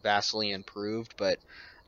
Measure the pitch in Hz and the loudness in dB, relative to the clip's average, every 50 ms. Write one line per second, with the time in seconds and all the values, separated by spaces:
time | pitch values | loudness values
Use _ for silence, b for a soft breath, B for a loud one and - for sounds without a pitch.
0 | - 107 104 101 101 - - 107 107 104 98 95 98 - - 104 104 104 110 113 | 2 4 4 4 2 0 0 -2 -2 -2 -2 -4 -8 -10 -8 -6 -4 -4 -4 -4
1 | 113 - - - 104 95 87 - B B B B B B B B B | -6 -8 -6 0 0 2 2 0 B B B B B B B B B